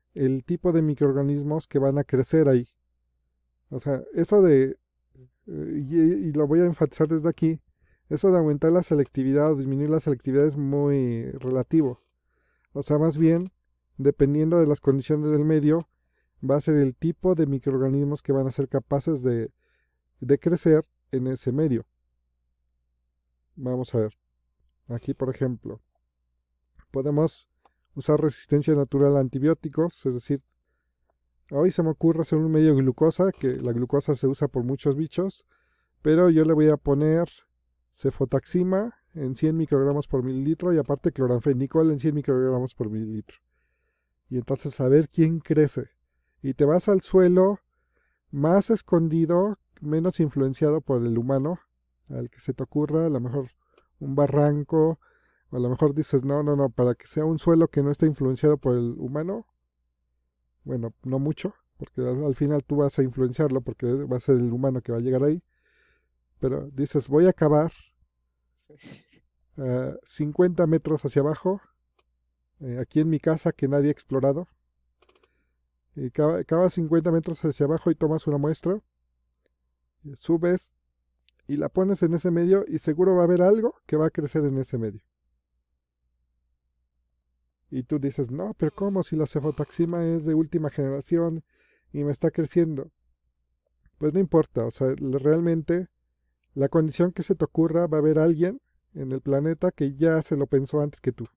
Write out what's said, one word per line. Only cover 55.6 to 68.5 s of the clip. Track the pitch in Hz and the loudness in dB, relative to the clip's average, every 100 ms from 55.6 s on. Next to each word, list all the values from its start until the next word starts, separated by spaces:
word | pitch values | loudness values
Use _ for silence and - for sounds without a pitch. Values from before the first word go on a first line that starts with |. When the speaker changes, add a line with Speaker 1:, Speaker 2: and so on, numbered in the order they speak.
| 120 | -4
Speaker 1:
mejor | 123 151 | 0 0
dices, | 147 - 135 | 0 -2 -2
"No, | 135 143 | -2 -2
no, | 147 143 | 0 0
no, | 135 | -2
para | - 123 | 0 0
que | 117 - | -2 -6
sea | 156 | -4
un | 156 160 | -4 -2
suelo | 170 165 165 | 2 4 4
que | 147 | 0
no | 139 | -2
esté | 143 156 | 0 0
influenciado | 143 131 127 147 151 | 0 -2 2 2 2
por | 131 | 0
el | 123 120 - | 0 -2 -6
humano", | 123 147 170 220 - _ _ _ _ _ _ _ _ _ _ _ | -8 -8 -8 -8 -12 _ _ _ _ _ _ _ _ _ _ _
bueno, | 139 127 113 - | -10 -8 -8 -10
no | 131 135 | -6 -4
mucho, | 143 151 202 - _ - | -2 -4 -8 -10 _ -20
porque | - - | -12 -6
al, | 123 131 | -4 -2
al | 147 | -2
final | 127 143 147 | -2 0 -2
tú | - 147 | -2 0
vas | 139 - | 0 0
a | |
influenciarlo, | 131 123 127 127 147 131 | -2 0 -2 0 -2 -2
porque | 120 - 120 | -6 -6 -4
va | 135 143 123 | -2 -4 -4
a | |
ser | 143 | 2
el | 127 120 | 2 2
humano | 120 135 127 | -2 -2 -4
que | - | -6
va | 117 | -4
a | |
llegar | 123 127 | -2 0
ahí, | 147 170 - _ _ _ _ _ _ _ _ - | 0 -2 -8 _ _ _ _ _ _ _ _ -6
pero | 135 143 143 | -6 -4 -8
dices, | 135 143 147 - | -8 -4 -4 0
"Voy | 147 180 | 4 4
a | |
cavar, | - 156 151 165 - _ _ _ _ _ _ _ | 4 2 2 0 -6 _ _ _ _ _ _ _